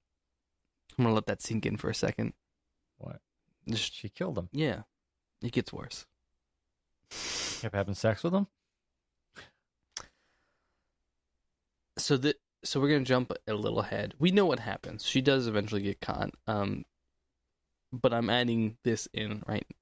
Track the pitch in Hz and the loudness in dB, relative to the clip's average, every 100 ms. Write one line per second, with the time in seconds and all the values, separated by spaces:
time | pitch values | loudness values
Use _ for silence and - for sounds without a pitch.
0 | _ _ _ _ _ _ _ _ _ - | _ _ _ _ _ _ _ _ _ 0
1 | 120 110 104 101 - 113 104 107 - - | 4 4 2 -4 -2 -2 -2 -2 -4 -2
2 | - - 113 - _ _ _ _ _ - | -2 -2 -4 -6 _ _ _ _ _ -16
3 | - - _ _ _ _ - 113 - - | -14 -14 _ _ _ _ -6 -4 -4 -8
4 | 104 - 185 113 87 139 156 104 - _ | -12 -6 -4 -4 -4 -2 -2 -2 -8 _
5 | _ _ _ _ 120 120 - - - - | _ _ _ _ -4 -2 -2 -6 -10 -12
6 | - _ _ _ _ _ _ _ _ _ | -16 _ _ _ _ _ _ _ _ _
7 | - - - - - - 110 101 98 98 | -16 -10 -6 -4 -4 -4 -2 0 0 2
8 | 110 104 170 185 202 _ _ _ _ _ | 2 2 2 2 0 _ _ _ _ _
9 | _ _ _ - - _ _ _ _ - | _ _ _ -20 -20 _ _ _ _ -14
10 | - _ _ _ _ _ _ _ _ _ | -14 _ _ _ _ _ _ _ _ _
11 | _ _ _ _ _ _ _ _ _ - | _ _ _ _ _ _ _ _ _ -6
12 | - 139 139 - _ _ - 143 143 147 | 2 2 2 -2 _ _ -4 2 4 4
13 | 127 127 123 - - 104 110 110 104 104 | 4 2 0 -4 -4 -2 0 0 -2 -2
14 | 104 - 170 196 185 123 110 - - 107 | -4 2 4 6 6 2 -2 -8 -8 -8
15 | - 135 131 135 117 107 104 104 101 101 | -2 2 4 4 4 0 0 0 -2 -4
16 | - - 101 - - 107 101 101 - _ | -4 -4 -4 -6 -4 -2 0 -4 -8 _
17 | _ _ _ _ _ _ _ _ _ 127 | _ _ _ _ _ _ _ _ _ 0
18 | 127 117 113 120 120 117 110 113 123 113 | 2 2 2 2 2 2 0 0 0 0
19 | - - 107 107 107 107 - - | -2 -6 -6 -6 -4 -6 -6 -14